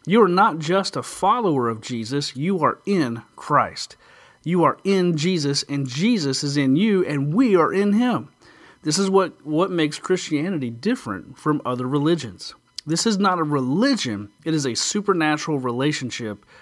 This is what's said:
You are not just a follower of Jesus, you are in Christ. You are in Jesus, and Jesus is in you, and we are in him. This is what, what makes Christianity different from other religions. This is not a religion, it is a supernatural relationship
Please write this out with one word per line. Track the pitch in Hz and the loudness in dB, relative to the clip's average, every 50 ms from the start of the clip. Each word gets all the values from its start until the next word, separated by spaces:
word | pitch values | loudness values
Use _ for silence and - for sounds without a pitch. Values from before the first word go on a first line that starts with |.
| - | -2
You | 156 196 233 208 | 2 4 6 6
are | 175 | 6
not | 175 185 214 202 - 165 | 4 4 2 2 2 -2
just | 147 165 185 196 190 - - | -2 0 0 0 0 -2 -6
a | 139 - | -8 -8
follower | - - - 180 196 233 247 226 180 147 131 120 | -8 -6 0 2 2 2 2 2 0 2 2 0
of | 113 113 107 | 0 -2 -4
Jesus, | - - 127 113 110 113 139 143 147 - - | -8 -8 -6 -6 -6 -4 -4 -4 -4 -4 -6
you | 120 147 185 196 165 147 | -4 -2 -2 0 2 2
are | 123 - - - | 0 0 0 -4
in | 196 202 175 143 120 117 117 - _ - | -2 0 0 0 -2 -4 -8 -12 _ -20
Christ. | - - - 147 135 110 82 85 - - - - _ _ - - - - - _ _ - | -14 -4 0 2 2 2 2 -4 -12 -14 -14 -16 _ _ -20 -20 -20 -20 -20 _ _ -6
You | 156 180 175 160 | -2 0 2 4
are | 139 - - - | 2 2 0 0
in | 196 196 185 180 175 165 | 0 2 2 2 2 0
Jesus, | 147 147 185 190 160 143 139 143 - - | 0 0 0 0 0 0 0 -2 -2 -4
and | - 143 143 135 | -4 -4 -4 -4
Jesus | 127 123 147 190 240 240 196 143 139 131 - 147 | -4 -4 0 2 2 2 2 0 -2 -2 -2 -2
is | 143 139 | -2 0
in | 147 139 131 135 | 2 2 4 4
you, | 165 214 226 202 185 - | 4 4 4 4 2 2
and | - 151 139 143 147 160 | 0 0 -2 -2 0 2
we | 233 269 226 196 | 2 4 4 6
are | 170 - - - | 4 4 4 2
in | 190 202 202 | 2 2 2
him. | 202 226 247 247 208 127 - - _ _ _ - - - - - - _ - | 2 2 2 2 0 -2 -4 -8 _ _ _ -20 -20 -20 -20 -20 -18 _ -4
This | 156 147 | -2 0
is | 190 196 190 | 0 0 4
what, | 190 190 185 156 - _ - | 4 4 2 2 -4 _ -8
what | 151 151 160 190 185 | -2 0 0 0 0
makes | 180 165 156 151 151 - | 0 0 -2 -2 -2 -6
Christianity | - - 185 175 - - 151 143 156 190 190 147 131 117 | -2 -2 -2 -2 -2 -2 -2 -2 -2 -2 -4 -4 -4 -6
different | 117 117 135 214 254 - - 113 95 92 - - 127 | -8 -4 -2 -2 -2 -2 -4 -8 -8 -8 -10 -14 -14
from | - - 147 151 - - | -4 -2 0 0 0 0
other | 123 127 123 123 | -4 -4 -4 -2
religions. | 127 143 147 143 160 175 156 127 107 90 - - - - _ _ _ - - - | -2 -2 0 2 2 0 0 -4 -10 -14 -14 -18 -18 -18 _ _ _ -16 -14 -6
This | 147 165 170 - | -4 -4 0 0
is | 226 208 | 0 0
not | 190 202 190 185 170 | 2 2 0 2 0
a | 156 | 0
religion, | 151 147 139 127 127 143 190 247 277 262 - - 123 104 98 101 - _ _ - | 0 0 -2 0 0 0 2 2 2 0 0 -2 -4 -6 -6 -8 -12 _ _ -6
it | 160 160 | -4 -2
is | 151 139 | -2 -2
a | 127 113 | -2 -4
supernatural | - - - - 208 196 202 185 165 156 151 151 151 - 160 151 135 | -2 -4 -2 -4 -2 0 0 0 2 2 0 0 -2 -2 -4 -4 -2
relationship | 127 123 120 123 135 151 143 - 131 117 - - 117 107 101 - _ _ - - | -2 -2 -2 0 0 0 0 -2 -6 -8 -8 -8 -8 -8 -10 -12 _ _ -20 -20